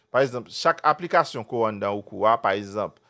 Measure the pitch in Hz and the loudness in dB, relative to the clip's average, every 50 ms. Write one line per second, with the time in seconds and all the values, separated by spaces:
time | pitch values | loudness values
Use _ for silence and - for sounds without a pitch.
0 | _ _ - 127 139 131 123 123 107 - - - - 170 165 - - 151 151 - | _ _ 0 0 0 0 -2 -8 -10 -10 -10 0 0 0 0 2 2 0 0 0
1 | 175 165 - 170 151 - - 123 107 - - 113 113 110 104 101 101 101 101 104 | -2 0 2 2 2 0 -4 -10 -8 -4 -2 0 0 0 -2 -2 -4 -4 -4 -4
2 | 98 - 104 95 101 110 117 117 - 101 98 104 104 98 98 107 98 80 - _ | -8 -12 -4 2 2 4 4 4 2 0 0 0 -4 -6 -6 -6 -6 -6 -8 _
3 | _ | _